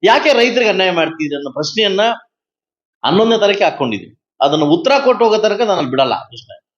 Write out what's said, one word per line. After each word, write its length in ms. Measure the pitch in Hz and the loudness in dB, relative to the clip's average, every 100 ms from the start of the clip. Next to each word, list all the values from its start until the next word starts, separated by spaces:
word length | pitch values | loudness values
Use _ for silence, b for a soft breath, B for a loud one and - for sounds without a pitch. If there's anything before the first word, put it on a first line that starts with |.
ಯಾಕೆ 280 | 196 262 302 | 2 2 4
ರೈತರಿಗೆ 380 | 262 240 240 220 | 2 2 0 0
ಅನ್ಯಾಯ 200 | 185 185 | 0 0
ಮಾಡ್ತಿದ್ರಿ 460 | 170 160 160 151 143 | 0 -2 -4 -6 -6
ಅನ್ನೋ 160 | 143 | -8
ಪ್ರಶ್ನೆಯನ್ನ 480 | 131 151 214 214 190 226 226 _ _ _ _ _ _ _ _ 117 | -8 -6 -2 -2 0 0 -2 _ _ _ _ _ _ _ _ 0
ಹನ್ನೊಂದನೇ 320 | 180 226 226 | 2 2 2
ತಾರೀಕಿಗೆ 260 | 202 202 | 2 2
ಹಾಕೊಂಡಿದ್ವಿ. 540 | 180 - 131 104 - _ _ - | 0 -2 -6 -6 -10 _ _ -2
ಅದನ್ನ 220 | 139 156 | 0 2
ಉತ್ತರ 300 | 147 175 226 277 | 2 2 2 0
ಕೊಟ್ಟು 200 | 254 247 | 2 2
ಹೋಗೋ 140 | 233 214 | 2 2
ತನಕ 220 | 214 202 | 0 0
ನಾನು 120 | 226 | -2
ಅಲ್ಲಿ 180 | 185 135 | -2 -2
ಬಿಡಲ್ಲ 240 | 131 135 | 0 0
ಪ್ರಶ್ನೆ. 520 | 107 - 117 - - _ | -2 -8 -20 -20 -20 _